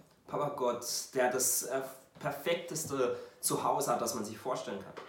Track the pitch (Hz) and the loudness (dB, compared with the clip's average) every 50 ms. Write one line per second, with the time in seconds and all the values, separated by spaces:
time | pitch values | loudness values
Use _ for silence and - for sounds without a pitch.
0 | - _ _ _ _ - - 131 147 - 143 - 127 120 120 120 - - - - | -20 _ _ _ _ -6 -2 -2 0 0 0 2 2 2 2 0 -2 -4 -4 -4
1 | - - - 131 123 117 110 127 127 - - - - - 131 135 135 - - - | -4 -2 2 4 4 4 4 4 4 4 2 2 0 0 -2 -2 -2 -4 -10 -14
2 | - - _ - - 147 143 - - 170 170 - - - 170 156 - - 139 135 | -20 -20 _ -6 -4 -4 -4 -2 0 0 0 0 0 -4 -4 -4 -2 -2 2 2
3 | 123 120 120 - - - - - - - - - - - - - - 139 - - | 2 2 2 -2 -6 -12 -12 -2 0 2 2 4 4 4 4 4 4 2 2 2
4 | 117 - - 117 104 107 107 - - 131 127 131 - 113 101 98 98 - - - | 2 0 0 -2 -4 -4 -6 -6 -2 -2 -2 -2 -2 -4 -6 -6 -8 -10 -12 -12
5 | - | -10